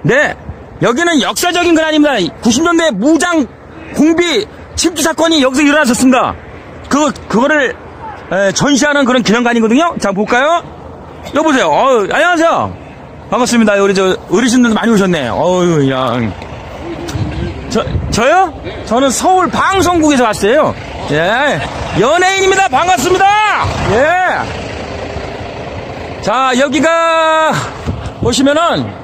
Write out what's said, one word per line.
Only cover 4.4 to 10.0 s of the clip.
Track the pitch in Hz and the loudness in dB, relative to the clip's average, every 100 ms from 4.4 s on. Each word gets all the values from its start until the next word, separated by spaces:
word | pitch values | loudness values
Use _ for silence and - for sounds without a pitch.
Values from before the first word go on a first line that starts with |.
| - - - - | -4 -12 -14 -4
침투 | 330 320 | -4 0
사건이 | 320 311 330 320 | -2 0 2 2
여기서 | 262 262 | 2 2
일어났었습니다. | 285 294 294 247 262 254 156 - - - - - - | 2 4 2 2 4 4 0 -4 -12 -18 -18 -18 -4
그거, | 269 302 - - | 0 0 -2 -2
그거를, | 196 277 302 247 - - - - - - | 0 2 2 0 -4 -16 -16 -16 -16 -6
에, | 180 196 | -2 0
전시하는 | - 247 285 294 285 | 0 0 2 2 2
그런 | 262 247 | 2 0
기념관이거든요. | 175 226 240 233 226 247 339 | 2 2 2 2 2 2 2
자, | 208 | -2